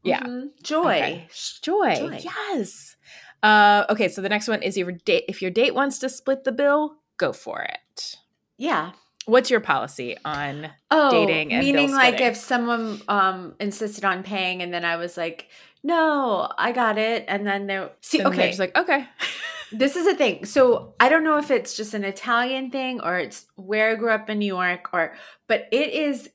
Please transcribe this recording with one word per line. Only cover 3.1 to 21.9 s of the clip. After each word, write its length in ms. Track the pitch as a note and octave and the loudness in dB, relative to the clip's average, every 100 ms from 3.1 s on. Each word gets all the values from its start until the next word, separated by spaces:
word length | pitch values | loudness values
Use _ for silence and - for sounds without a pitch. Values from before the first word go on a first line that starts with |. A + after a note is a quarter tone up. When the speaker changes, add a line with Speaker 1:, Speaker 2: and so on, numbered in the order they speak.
| - - - | -20 -20 0
Speaker 1:
Uh, 420 | G#3+ G#3 G#3 G#3 - | 6 8 8 6 4
okay, 180 | G#3 G3+ | 2 0
so 140 | A3 | 0
the 80 | F#3+ | -2
next 180 | G#3 G#3+ | -2 -2
one 160 | G#3+ | -2
is, 140 | G3 G3 | -2 -2
your 140 | F3+ | -4
date, 340 | F3 - F3+ - | -4 2 2 0
if 140 | G3 | -6
your 80 | F#3 | -2
date 240 | F3+ C4 - | 2 2 2
wants 240 | C#4 C4 | -2 -2
to 100 | C4 | -2
split 340 | - - C4+ | -2 0 -2
the 80 | C4+ | -2
bill, 440 | A3+ C#4+ D4 D4+ - _ - | 2 4 4 2 -6 _ -4
go 160 | E3 | -4
for 280 | - - - | -4 -10 -8
it. 560 | - - _ - - - _ _ _ _ | -8 -10 _ -14 -12 -14 _ _ _ _
Speaker 2:
Yeah. 340 | D4 F#3 E3 - _ _ - | -2 -2 -4 -12 _ _ 2
Speaker 1:
What's 260 | A#3+ B3+ | 4 4
your 80 | A#3 | 0
policy 560 | - C3+ A#2 - A#2+ - | 2 -2 -2 -8 -8 -8
on 460 | D3 D3 C#3+ C#3+ D3+ - _ | -8 -6 -6 -8 -12 -16 _
Speaker 2:
Oh, 220 | D#4 C#4+ | 4 6
Speaker 1:
dating 400 | A#3+ G#3 - - | 4 4 2 0
and 80 | A#3+ | 0
bill 120 | C#4 | 2
Speaker 2:
meaning, 180 | C#4+ C#4+ | 2 2
like, 220 | C4+ B3 B3 | 6 6 6
Speaker 1:
splitting? 120 | B3 | 0
Speaker 2:
if 80 | G#3+ | 0
someone, 640 | - B3 A#3 A#3 A3+ G3+ - | -2 -2 0 -2 -4 -8 -2
um, 460 | G3+ F#3+ F#3 F3+ - | 2 2 0 -12 -6
insisted 460 | G3+ G3+ G#3+ G#3 G3 | -6 -4 -6 -2 -2
on 180 | F3+ | -2
paying 380 | F#3+ G3+ F#3 F#3 | -4 -4 -4 -4
and 120 | F3 | -6
then 120 | F3 E3+ | -4 -2
I 100 | E3+ | -2
was 220 | F3 F3 | -4 -6
like, 320 | E3+ E3 - - - _ | -6 -8 -18 -20 -20 _
"No, 640 | C#4+ E4+ D#4+ D4 C4 G3 - - | -2 2 2 2 0 0 -2 -2
I 140 | A3 | -2
got 260 | B3 A#3 G#3+ | 2 0 2
it." 280 | A3 A3+ A3 | 0 -2 -2
And 180 | G3 G#3 | -4 -2
then 220 | G3 G3 | -2 -2
they, 180 | G3 F#3 - | -4 -6 -10
see, 200 | - D4+ | -2 0
Speaker 1:
And 80 | F#3+ | 0
they're 60 | |
Speaker 2:
okay. 140 | F#3 E3 | 2 0
Speaker 1:
just 120 | F#3 | 0
like, 180 | F#3 - | 0 0
"Okay." 280 | F4+ C#4+ B3+ - | 2 0 -2 -8
<laughs> 520 | - - - - - | -8 -8 -10 -12 -12
Speaker 2:
This 240 | G#3+ C4+ F4 | 0 2 4
is 100 | F4 | 2
a 80 | - | 4
thing. 300 | B3+ F3 G3 | 2 0 -2
So 480 | C#4+ B3+ A#3 - - | 4 6 4 0 -4
I 80 | B3+ | 2
don't 160 | D#4+ D#4 | 2 4
know 120 | D4 | 0
if 140 | D4 | 0
it's 240 | B3+ - - | -2 -2 -8
just 180 | G#3+ | -6